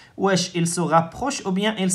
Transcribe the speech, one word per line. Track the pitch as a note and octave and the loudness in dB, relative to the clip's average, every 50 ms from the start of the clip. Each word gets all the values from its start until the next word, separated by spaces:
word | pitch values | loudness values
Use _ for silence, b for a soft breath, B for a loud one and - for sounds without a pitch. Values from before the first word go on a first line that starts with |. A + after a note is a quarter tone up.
| B B B - | B B B -2
واش | F#3+ G3 F#3+ E3+ - - | 2 2 2 2 0 -2
ils | - F3 E3+ E3+ | -2 0 0 0
se | - F3+ | 0 -2
rapprochent | E3 C#3+ D#3 E3 E3 - - - A#3 C#4 C#4 - - | 0 2 4 2 2 2 -2 -6 -4 -4 -4 -4 -4
ou | G3 | -2
bien | F#3 F#3+ G#3 A3 A3 F#3+ | -2 0 0 0 0 0
ils | F#3+ F#3 F3+ | 0 0 0